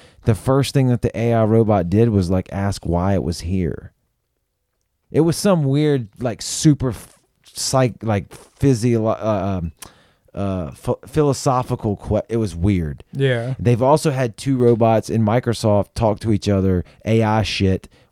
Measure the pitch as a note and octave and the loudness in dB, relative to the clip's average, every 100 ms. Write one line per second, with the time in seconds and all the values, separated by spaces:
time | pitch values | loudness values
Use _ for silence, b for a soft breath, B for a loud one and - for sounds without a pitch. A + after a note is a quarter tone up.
0 | B B - G#2 - C3+ C3 C#3+ C3 A#2+ | B B -2 -2 2 0 2 0 2 0
1 | A#2+ - A#2 A2+ G#2+ A2+ G#2+ G2+ E2+ G2+ | -2 -2 0 2 2 4 4 2 2 2
2 | A#2 G2+ F2 F#2 - F#2+ G2 - - F2 | 4 2 2 -2 -2 -4 -4 -6 -4 -2
3 | F#2 G2 C2 F2 E2 F#2 E2 - - _ | 0 -2 -2 -6 -4 -4 -2 -6 -12 _
4 | _ _ _ _ _ _ _ _ _ _ | _ _ _ _ _ _ _ _ _ _
5 | _ B2+ E3 - G#3 F3 C#3 C#3+ D3+ C#3 | _ 0 0 0 0 2 2 0 2 0
6 | G#2+ - B2 G#2+ - - D#3+ C#3 C3 G2+ | -4 -8 -8 -8 -10 0 2 2 0 -6
7 | - _ _ _ _ - - - B2+ - | -14 _ _ _ _ -10 -2 0 0 -2
8 | A2 G2+ D2+ - - - C#3 A#2+ A#2+ A#2 | -4 -4 -4 -18 -20 -2 2 2 2 0
9 | A2 - G#2+ G2+ G2 F#2 E2 - B B | 0 -2 -2 -2 -2 -4 -6 -10 B B
10 | B B B - G2 F#2 D2+ - - - | B B B -8 -6 -4 -8 -10 -6 -6
11 | - D#3 D3 B2+ C#3+ B2+ B2 B2 A2 G2 | -4 0 0 0 0 0 -2 -4 -4 -4
12 | - G#2+ - A#2 G#2+ E2+ F#2+ F#2+ D#2 C#2 | -2 -4 -2 -4 -4 -2 0 0 -2 -8
13 | - C#3 C3+ A#2+ A#2+ C3 F#2+ A#2 B2+ D#3 | -12 -4 -2 -2 -4 -2 0 2 4 2
14 | D#3+ C3 B2 - C3+ C3 A#2+ A#2 A#2 A2 | 2 -2 -4 -4 -4 2 4 4 4 2
15 | - G#2+ G#2+ A2+ - A2 A2 G#2 F#2+ - | 0 0 2 0 -2 -2 2 2 0 -2
16 | A2 G#2 - G2+ G2+ G2 F#2+ F2+ - b | -2 0 -2 -2 2 0 2 0 -4 b
17 | - A2+ A2 A2 G#2 - F#2+ F#2+ - b | -2 0 2 0 -2 0 0 0 -6 b
18 | b | b